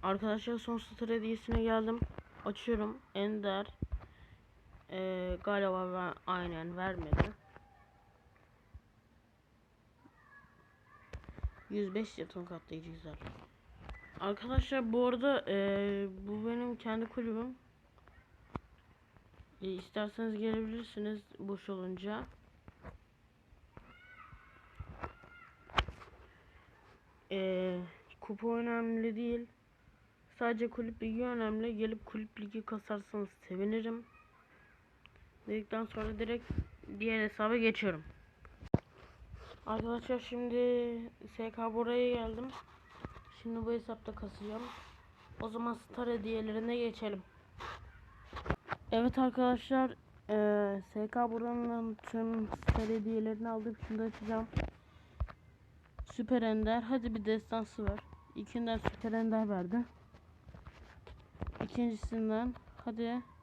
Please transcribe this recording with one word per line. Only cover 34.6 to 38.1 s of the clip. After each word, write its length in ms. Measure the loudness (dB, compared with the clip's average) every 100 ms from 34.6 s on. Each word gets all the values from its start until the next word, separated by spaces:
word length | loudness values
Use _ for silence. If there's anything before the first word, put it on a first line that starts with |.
| -20 -20 -20 -20 -20 -20 -20 -18 -4
Dedikten 380 | -4 -2 -4
sonra 340 | -4 -4 -4 -2
direkt 320 | -2 -2 -2 -2 -2 -6 -12 -2
diğer 280 | 0 2 2
hesaba 280 | 2 4 6
geçiyorum. 480 | 6 4 2 0 -6